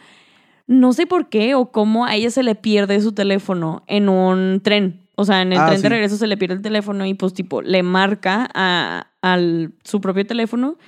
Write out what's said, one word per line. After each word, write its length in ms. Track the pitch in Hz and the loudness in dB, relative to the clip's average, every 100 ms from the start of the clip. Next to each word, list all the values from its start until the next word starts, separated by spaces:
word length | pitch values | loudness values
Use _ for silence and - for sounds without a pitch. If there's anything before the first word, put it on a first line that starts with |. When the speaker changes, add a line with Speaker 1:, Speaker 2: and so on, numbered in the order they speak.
| - _ _ _ _ _ - | -20 _ _ _ _ _ 0
Speaker 1:
no 240 | 254 254 | 4 4
sé 160 | 254 349 | 2 0
por 200 | 359 - | -2 -2
qué 280 | 220 220 277 | -2 0 0
o 160 | 247 | 0
cómo 320 | 220 214 220 247 | 0 0 0 0
a 80 | |
ella 160 | 214 233 | -2 -2
se 140 | 262 | 0
le 100 | 254 | -2
pierde 460 | 214 220 208 202 202 | -2 0 0 2 0
su 100 | 214 | 0
teléfono 720 | 208 202 196 196 180 160 160 - | 0 -2 -2 -2 -4 -4 -6 -4
en 200 | 208 202 | -2 2
un 520 | 185 185 185 190 190 | 2 2 2 0 0
tren. 380 | 190 208 190 170 _ - | 0 0 0 -4 _ -4
O 80 | |
sea, 180 | 202 190 | 0 2
en 100 | 185 | 2
el 60 | 185 | 2
Speaker 2:
Ah, 80 | 160 | 4
Speaker 1:
tren 160 | 190 | 4
de 60 | 196 | 2
Speaker 2:
sí. 40 | |
Speaker 1:
regreso 240 | 233 208 208 | 0 0 -2
se 100 | 220 | -2
le 80 | 202 | -2
pierde 180 | 185 | -4
el 80 | 190 | -4
teléfono 420 | 214 214 202 196 | -4 -4 -4 -4
y, 100 | 190 | -4
pues, 200 | 196 190 | -2 -4
tipo, 280 | 185 185 123 | -4 -6 -6
le 200 | 78 185 | 0 0
marca 680 | 180 185 196 202 185 202 254 | 2 2 0 0 -2 -2 -2
a, 540 | - 185 175 110 87 - _ | -2 0 0 -2 -6 -12 _
al, 500 | 185 180 175 165 160 - | 0 2 0 -2 -4 -10
su 180 | - 208 | -6 -4
propio 240 | 190 185 | -2 -2
teléfono 540 | 202 233 226 233 262 330 | -2 -2 -4 -2 -4 -6